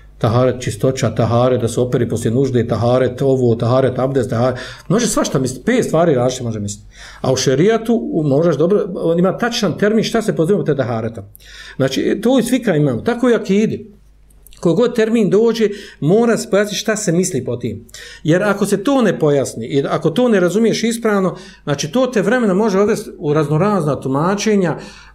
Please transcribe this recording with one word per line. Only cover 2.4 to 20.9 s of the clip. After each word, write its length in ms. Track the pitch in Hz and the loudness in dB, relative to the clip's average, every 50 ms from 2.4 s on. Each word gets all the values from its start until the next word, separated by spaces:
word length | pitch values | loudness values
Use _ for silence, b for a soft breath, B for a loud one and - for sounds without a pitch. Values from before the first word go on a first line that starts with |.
| 139 123 120 120 113 117 | 0 2 0 0 0 0
Taharet, 540 | 117 98 117 120 123 127 131 123 123 - | 0 0 0 2 2 2 2 0 -2 -2
ovo, 320 | 139 135 135 127 123 120 113 | 0 0 2 2 2 2 2
Taharet, 440 | 117 127 113 127 131 131 127 - 123 | 2 0 0 2 2 2 0 0 -2
abdest, 320 | 127 135 135 135 113 101 | -2 -2 0 0 -2 -2
Taharet, 280 | 113 113 123 127 127 123 B B B B B - | -2 0 0 0 -2 -4 B B B B B -2
može 180 | 170 240 247 | 0 0 0
svašta 320 | - - 294 - - - 143 | 0 0 -2 -2 0 -2 -2
misliti, 260 | 131 123 - - - | -2 -2 -6 -4 -2
pet 200 | - 254 233 151 | 0 0 0 0
stvari 300 | - 151 156 175 170 135 | 0 2 2 2 2 2
različite 300 | 123 120 127 - - 120 | 2 2 0 -2 -4 -6
može 160 | 117 107 107 | -6 -6 -6
misliti. 260 | 101 101 101 - - B B B B B B B | -6 -8 -10 -12 -16 B B B B B B B
A 120 | B 127 | B -2
u 40 | 131 | 0
šerijatu, 580 | 131 - 143 131 139 180 214 226 220 226 - 233 233 - - | 0 2 0 2 4 4 2 2 0 0 0 -2 0 -2 -2
u-, 100 | 196 170 | -2 -2
možeš 340 | 151 143 131 147 170 175 147 | 0 2 2 2 2 2 2
dobro, 280 | 135 160 180 208 180 147 175 185 | 2 2 2 2 0 0 -2 -6
on 240 | - 175 165 170 175 | -4 -2 0 2 2
ima 200 | 175 190 165 - | 2 0 0 -2
tačan 400 | 240 226 - - 208 170 - - | -4 -4 -2 -2 -2 -2 0 0
termin 260 | 196 208 220 220 160 | 0 2 2 2 0
šta 180 | - - 226 | 0 -2 -2
se 140 | 220 - 151 | -2 -2 0
podrazumijeva 280 | - 160 175 208 165 151 | 0 2 2 2 0 2
pod 120 | 151 143 | 0 0
Taharetom. 480 | 135 123 120 120 110 117 113 117 113 101 - - B B B B B B B B | 0 -2 -2 -2 -4 -4 -6 -8 -10 -16 -16 -20 B B B B B B B B
Znači, 440 | B 127 135 - - - - 214 202 | B -2 -2 0 -2 -2 -2 -2 0
to 160 | 208 240 269 262 | 2 2 2 2
iz 100 | - - | 2 0
fika 280 | 262 247 - 208 165 | 0 -2 0 0 2
imamo, 240 | 147 151 139 117 107 | 2 2 0 0 -2
tako 300 | - 233 240 240 254 247 | -2 -2 -2 0 2 2
i 40 | 226 | 2
akidi. 560 | 208 - - 190 208 226 165 117 - - - - - - - - _ _ - - - - - - - | 2 2 0 2 2 2 0 -2 -6 -10 -14 -20 -20 -20 -20 -20 _ _ -20 -20 -20 -20 -20 -10 -2
Kogod 340 | - 175 156 196 247 240 240 | 0 0 2 2 2 0 2
termin 360 | 220 220 220 226 233 208 170 | 0 0 2 2 2 2 4
dođe, 380 | 175 208 226 233 220 226 220 196 B B B B B B | 4 4 4 2 2 2 0 -2 B B B B B B
mora 360 | 139 151 196 226 240 233 208 | 0 2 4 4 4 4 2
se 140 | - - - | 0 0 0
pojasniti 260 | 190 196 208 202 196 | 0 0 2 0 -4
šta 200 | - - 226 214 | -6 -4 -2 -2
se 160 | 208 - 175 | -2 0 0
misli 320 | 160 180 185 180 - 127 113 | 0 0 0 0 -2 -4 -4
po 120 | 123 120 | -4 -6
tim. 280 | 117 - 113 95 - - B B B B B B B B | -4 -6 -6 -8 -8 -14 B B B B B B B B
Jer 180 | 156 165 180 | 2 2 2
ako 240 | 208 208 196 202 202 | 2 0 0 0 0
se 180 | 196 202 196 - | 0 0 0 0
to 180 | 285 277 269 | 2 2 2
ne 160 | 233 185 - - | 2 2 0 2
pojasni 480 | 156 147 143 139 120 - - 113 110 | 2 2 2 2 0 -2 -6 -10 -6
i 180 | 131 151 139 139 - | -2 -2 -2 0 0
ako 220 | 170 151 165 160 | -2 0 0 0
to 180 | 156 247 247 247 | 0 2 2 2
ne 120 | 214 190 | 2 2
razumiješ 440 | 180 170 170 220 233 214 233 - 220 | 2 2 2 2 2 2 0 0 -2
ispravno, 520 | 233 | -2